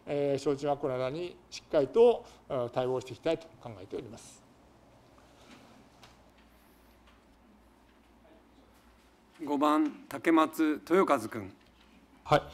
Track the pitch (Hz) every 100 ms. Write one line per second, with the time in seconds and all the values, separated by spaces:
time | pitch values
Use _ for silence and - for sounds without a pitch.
0 | - 143 143 135 156 135 143 139 147 127
1 | 131 156 175 - - - - 160 139 226
2 | 240 220 - - - 135 120 - 127 127
3 | 123 117 165 160 - - 120 101 98 87
4 | 113 110 - - - _ _ _ _ _
5 | _ - - - - - - - - _
6 | - _ _ _ _ _ _ _ _ _
7 | _ _ _ _ _ _ _ _ _ _
8 | _ _ _ - _ _ _ _ _ _
9 | _ _ _ - 147 143 151 151 151 -
10 | - 139 170 160 156 160 156 147 - 180
11 | 180 139 110 110 95 - _ _ _ _
12 | _ _ - 151 -